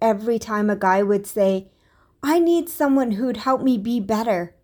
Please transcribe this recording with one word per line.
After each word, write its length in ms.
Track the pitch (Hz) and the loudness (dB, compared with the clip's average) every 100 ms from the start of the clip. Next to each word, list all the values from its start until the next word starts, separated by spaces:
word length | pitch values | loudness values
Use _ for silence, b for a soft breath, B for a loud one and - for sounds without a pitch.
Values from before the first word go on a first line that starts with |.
every 380 | 226 208 220 226 | 0 0 -2 -4
time 300 | 220 208 208 | -2 -2 0
a 80 | 196 | 0
guy 260 | 190 190 | 2 2
would 240 | 202 202 202 | 2 0 -2
say, 420 | 214 196 190 190 b b b b _ | 0 0 0 -4 b b b b _
"I 160 | 277 339 | 0 2
need 300 | 339 339 339 | 4 2 0
someone 420 | - 285 269 240 | -2 0 2 0
who'd 240 | 202 254 220 | -2 -4 -4
help 260 | 262 262 | -2 0
me 160 | 269 240 | 0 0
be 220 | 214 240 | -2 -4
better," 560 | 196 214 226 185 175 _ | -2 -2 0 -2 -4 _